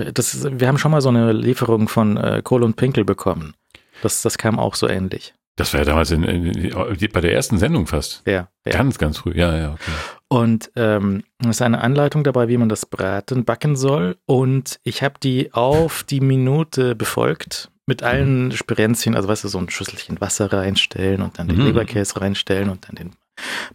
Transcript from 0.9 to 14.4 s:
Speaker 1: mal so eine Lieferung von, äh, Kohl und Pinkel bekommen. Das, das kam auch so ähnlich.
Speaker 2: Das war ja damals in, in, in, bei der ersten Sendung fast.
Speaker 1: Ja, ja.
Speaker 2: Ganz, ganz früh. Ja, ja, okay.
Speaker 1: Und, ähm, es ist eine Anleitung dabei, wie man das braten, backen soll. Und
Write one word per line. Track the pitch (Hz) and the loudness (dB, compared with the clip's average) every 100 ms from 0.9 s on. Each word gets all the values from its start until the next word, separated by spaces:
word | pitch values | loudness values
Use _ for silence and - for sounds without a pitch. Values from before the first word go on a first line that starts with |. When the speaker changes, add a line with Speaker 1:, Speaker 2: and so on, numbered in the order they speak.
Speaker 1:
mal | 151 | 4
so | 131 | 4
eine | 120 117 | 4 4
Lieferung | 110 117 127 - 110 107 | 4 2 0 2 2 2
von, | 117 107 107 | 2 2 2
äh, | 117 104 | 0 -2
Kohl | - 127 | 2 2
und | 117 - | 2 2
Pinkel | 127 127 | 0 2
bekommen. | 98 98 95 82 78 - _ - _ - | 2 0 -2 -2 -6 -14 _ -20 _ -6
Das, | 107 - | -4 -2
das | 110 - | -2 -2
kam | 113 - | 0 0
auch | 110 - | 0 0
so | - | -2
ähnlich. | 95 92 - - _ _ - | -2 -4 -6 -10 _ _ -6
Speaker 2:
Das | - | -2
war | 71 | 0
ja | 73 | 2
damals | 78 78 | 2 2
in, | 80 | 2
in, | - 87 85 | 0 0 -2
in, | - 90 - - 98 104 | -2 -4 -4 -4 -2 -2
bei | 95 | 0
der | 87 | 2
ersten | - - 95 | 2 2 0
Sendung | 120 160 82 | 2 2 0
fast. | 76 - - - | -2 -4 -6 -2
Speaker 1:
Ja, | 95 87 _ | -2 -4 _
ja. | - | -2
Speaker 2:
Ganz, | 107 135 - | 0 0 0
ganz | 78 76 | -2 -2
früh. | - 82 | -4 0
Ja, | 87 80 | 0 0
ja, | 76 | -4
okay. | 78 - 76 - - _ | -6 -8 -8 -10 -16 _
Speaker 1:
Und, | 127 113 113 - 120 | 2 4 2 -2 -2
ähm, | 110 107 101 98 - - | 0 2 0 -2 -6 -4
es | 120 | -2
ist | 107 | 2
eine | 120 120 | 0 2
Anleitung | 117 143 143 151 | 2 2 2 2
dabei, | 143 123 117 | 0 2 2
wie | 120 | 2
man | 113 | 2
das | 107 - | 0 -6
braten, | - 95 98 - 127 | -6 -4 -4 -4 -2
backen | 110 95 151 135 | -2 -2 -2 0
soll. | 135 147 180 - - | 0 0 -2 -4 0
Und | 131 | 2